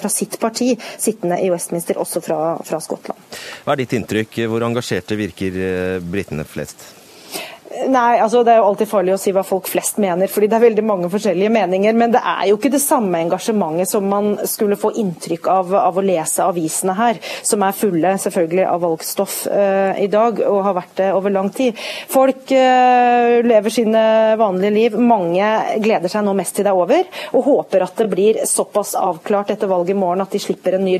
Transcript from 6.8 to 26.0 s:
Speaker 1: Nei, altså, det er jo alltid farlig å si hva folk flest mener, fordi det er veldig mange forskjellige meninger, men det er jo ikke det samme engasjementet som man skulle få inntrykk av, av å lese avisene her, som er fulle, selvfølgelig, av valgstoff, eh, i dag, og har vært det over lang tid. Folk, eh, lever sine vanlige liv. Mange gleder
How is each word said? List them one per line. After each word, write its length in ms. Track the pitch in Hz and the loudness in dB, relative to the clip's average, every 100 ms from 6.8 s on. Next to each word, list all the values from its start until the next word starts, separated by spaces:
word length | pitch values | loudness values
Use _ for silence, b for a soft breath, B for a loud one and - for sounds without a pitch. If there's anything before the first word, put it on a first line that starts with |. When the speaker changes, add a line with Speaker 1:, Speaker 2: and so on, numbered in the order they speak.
| - - B B B B B B - | -20 -20 B B B B B B -16
Speaker 1:
Nei, 460 | 240 - 262 240 233 | -6 0 2 4 4
altså, 220 | 214 240 | 4 4
det 80 | 233 | 6
er 60 | 226 | 6
jo 60 | 208 | 4
alltid 200 | 196 214 | 0 0
farlig 240 | 214 180 | 0 0
å 40 | 190 | 0
si 140 | 202 | 0
hva 100 | 190 185 | 0 0
folk 200 | 190 - | -4 -4
flest 260 | 185 - - | -6 -4 -2
mener, 260 | 196 175 190 | 0 0 0
fordi 180 | 214 208 | 2 2
det 60 | 220 | 4
er 60 | 233 | 4
veldig 160 | 214 | 4
mange 240 | 220 190 175 | 0 0 -2
forskjellige 400 | 208 214 175 208 | -2 0 0 2
meninger, 400 | 226 175 190 208 226 | 2 2 2 2 2
men 160 | 233 | 4
det 80 | 226 | 2
er 240 | - 160 190 | 0 -2 0
jo 80 | 208 | 2
ikke 120 | 277 | 2
det 80 | 269 | 0
samme 400 | - 294 202 170 | 2 0 0 0
engasjementet 640 | 165 180 - 208 165 165 180 | 0 -2 0 0 0 -2 0
som 160 | 220 196 | 0 0
man 220 | 202 208 208 190 | 0 0 -2 -4
skulle 280 | - 208 202 | -2 -2 0
få 120 | 214 208 | -2 -2
inntrykk 480 | 196 165 - 170 151 | -4 -4 -8 -4 0
av, 220 | 185 180 196 | 0 2 2
av 160 | 175 180 | 2 0
å 60 | |
lese 400 | 196 170 156 - | 0 0 -2 -2
avisene 500 | 170 175 156 - 190 190 | 0 0 -2 -2 -2 0
her, 220 | 240 220 B B | 0 -2 B B
som 240 | - 214 | -2 0
er 120 | 196 196 | 0 0
fulle, 360 | 214 170 175 190 | 0 2 0 0
selvfølgelig, 460 | 202 190 160 185 185 | -2 -2 0 0 0
av 140 | 175 | 0
valgstoff, 520 | 170 160 - - 196 - - | -2 -4 -6 -4 -4 -4 -4
eh, 540 | - 196 196 190 - | 0 0 2 0 0
i 40 | 202 | 0
dag, 300 | 208 233 196 | 2 2 0
og 160 | - 202 196 | 0 0 0
har 100 | 180 | -2
vært 180 | - - | -4 -2
det 80 | 190 190 | 0 0
over 160 | 196 | 0
lang 160 | 190 202 | 0 -2
tid. 260 | - 254 208 B B B | 0 -2 -2 B B B
Folk, 400 | 262 269 269 - | 2 2 2 0
eh, 840 | 262 254 254 254 247 247 240 240 240 233 | 2 4 6 6 4 4 4 4 4 4
lever 260 | 214 208 | 2 2
sine 320 | 233 220 220 220 220 220 220 | 0 2 4 4 4 4 2
vanlige 360 | 214 185 196 208 | 2 2 2 2
liv. 220 | 226 208 | 2 2
Mange 480 | 240 220 170 175 214 220 147 220 | 4 4 2 2 2 0 -2 0
gleder 300 | 214 180 | 0 0